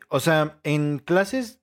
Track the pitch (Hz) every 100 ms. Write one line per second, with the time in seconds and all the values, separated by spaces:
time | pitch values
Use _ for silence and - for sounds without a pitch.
0 | - 135 165 156 151 - 147 151 147 147
1 | - 180 196 262 226 -